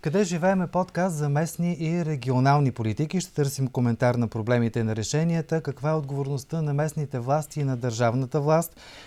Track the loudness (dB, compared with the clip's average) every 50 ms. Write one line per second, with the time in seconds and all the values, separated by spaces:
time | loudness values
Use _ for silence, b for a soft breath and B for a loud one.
0 | -4 0 2 2 0 2 0 0 2 2 2 2 0 0 0 -2 -2 -2 -2 -2
1 | 0 0 0 -2 -2 0 0 0 0 -2 -2 -2 -2 -2 0 -2 -2 -2 0 0
2 | 0 0 -2 -4 -2 0 2 4 6 6 6 6 4 2 0 0 -2 -2 0 0
3 | -2 0 0 -2 -4 -2 -2 -2 -2 -2 0 -2 -4 -2 0 0 2 2 2 2
4 | 2 2 2 2 0 -2 -2 -4 0 2 2 2 2 2 0 0 0 0 0 -2
5 | -4 -2 0 0 0 2 0 0 -2 -2 -2 -2 -2 -4 -8 -4 -2 -2 -2 -2
6 | -2 -4 -4 -4 -4 -4 -4 -6 -6 _ -4 -4 -2 0 0 0 0 -2 -2 -4
7 | -6 -4 -4 -6 -2 0 0 0 0 -4 -6 -4 -2 -2 -2 -2 -2 -4 -2 2
8 | 2 2 2 2 -2 0 -2 -2 2 4 2 2 2 0 -8 B B B B B
9 | B